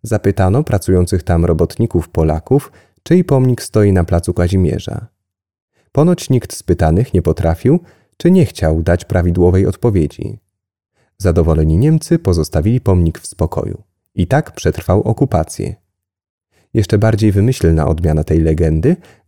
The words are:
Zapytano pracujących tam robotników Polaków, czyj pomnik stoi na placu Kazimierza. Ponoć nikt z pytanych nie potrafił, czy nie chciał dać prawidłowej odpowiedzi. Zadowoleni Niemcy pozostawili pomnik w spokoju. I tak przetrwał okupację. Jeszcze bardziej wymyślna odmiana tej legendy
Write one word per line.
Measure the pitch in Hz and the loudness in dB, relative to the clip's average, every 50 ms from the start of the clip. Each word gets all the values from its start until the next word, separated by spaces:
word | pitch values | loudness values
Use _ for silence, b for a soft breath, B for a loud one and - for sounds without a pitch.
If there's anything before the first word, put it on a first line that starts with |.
| b | b
Zapytano | - 107 101 - 104 92 - 95 92 104 139 156 | -4 -4 -2 0 0 0 2 2 2 2 0 0
pracujących | - 107 90 - - 92 90 90 - 98 87 - | 0 -2 -2 0 0 2 2 2 0 -2 -4 -2
tam | - 87 85 85 | 0 0 2 2
robotników | 87 80 78 85 - - - 117 - - 85 - - | 2 2 0 0 -2 -2 -4 -4 -2 -2 -4 -4 -2
Polaków, | - 85 80 78 78 78 - - 131 147 - - b b b b b b - | -2 -2 0 0 0 -2 -2 0 -2 -2 -2 -4 b b b b b b -2
czyj | - 170 185 175 | 0 0 2 2
pomnik | - 139 131 131 127 120 - | 2 0 2 2 0 0 -2
stoi | - - - 110 104 101 | -4 -2 0 2 2 4
na | 92 90 85 | 4 2 2
placu | - 87 85 - 90 - | 0 0 -2 -2 -2 -2
Kazimierza. | 90 87 87 98 95 90 76 - - - - - 73 113 - _ _ _ _ _ _ _ _ _ _ _ _ _ _ _ _ | -2 0 0 2 0 0 0 -2 -4 -8 -10 -12 -12 -14 -16 _ _ _ _ _ _ _ _ _ _ _ _ _ _ _ _
Ponoć | - 139 156 180 175 - - - | 0 0 2 2 0 -2 -2 -2
nikt | 131 117 - - - | -2 -2 -2 -6 -14
z | - - | -10 -4
pytanych | - 82 - 85 78 82 98 127 - - | -4 -2 0 2 0 2 0 0 0 -2
nie | 87 | -2
potrafił, | - 80 78 - - 82 82 - - 120 160 175 b b b b b b b | 0 0 -2 -2 0 -2 -2 0 0 0 0 0 b b b b b b b
czy | b - 170 | b 0 2
nie | 190 185 139 | 4 4 2
chciał | - - - 82 78 80 82 80 | 0 -2 -2 -2 0 0 0 0
dać | 85 87 90 - | 0 0 -2 -2
prawidłowej | - - 87 85 90 85 90 87 90 92 95 98 | -2 -2 0 0 0 0 2 2 2 4 2 0
odpowiedzi. | 76 - - 123 120 101 90 76 71 - - - - - - _ _ _ _ _ _ _ _ _ _ _ _ _ _ _ | 0 -2 -2 -2 0 0 0 -2 -2 -4 -8 -10 -10 -10 -14 _ _ _ _ _ _ _ _ _ _ _ _ _ _ _
Zadowoleni | - 95 90 82 87 80 82 78 78 78 80 78 | -4 -2 0 2 2 2 2 2 2 2 2 2
Niemcy | 92 139 156 160 156 - - 170 165 | 2 2 2 0 0 0 -2 -2 -2
pozostawili | - 98 85 85 76 - - 80 80 110 123 131 | 0 0 0 0 -2 -2 -2 -2 0 0 -2 0
pomnik | - 101 92 90 85 82 - - | 0 0 2 2 2 0 -2 -6
w | - | -14
spokoju. | - - - 82 - - - - - - - - _ _ _ _ _ - | -12 -6 -4 -4 -4 -4 -6 -6 -8 -10 -12 -16 _ _ _ _ _ -6
I | - 87 | -4 -2
tak | - 127 156 - - | 0 0 -2 -2 -4
przetrwał | - - - - - - - - 92 110 | -8 -6 -4 -4 -4 -4 -2 0 0 0
okupację. | - 113 113 - 135 - - 80 80 - - - - - - - _ _ _ _ _ _ _ _ _ _ _ _ _ _ _ _ _ _ - | 0 -2 -2 -2 -2 -2 0 -2 -2 -4 -6 -10 -10 -10 -10 -12 _ _ _ _ _ _ _ _ _ _ _ _ _ _ _ _ _ _ -4
Jeszcze | 113 101 - 113 | -2 -2 0 0
bardziej | 101 107 110 110 101 110 104 | 2 2 2 0 2 2 2
wymyślna | 95 98 104 127 135 - - 82 82 78 73 | 2 2 2 0 0 0 0 2 2 2 0
odmiana | 80 80 82 85 76 78 76 80 | 0 -2 0 0 0 0 0 0
tej | - 78 82 | 0 0 0
legendy | 80 80 80 82 82 78 80 80 85 147 180 - B B B B B | 2 0 0 0 0 0 0 0 0 0 0 -2 B B B B B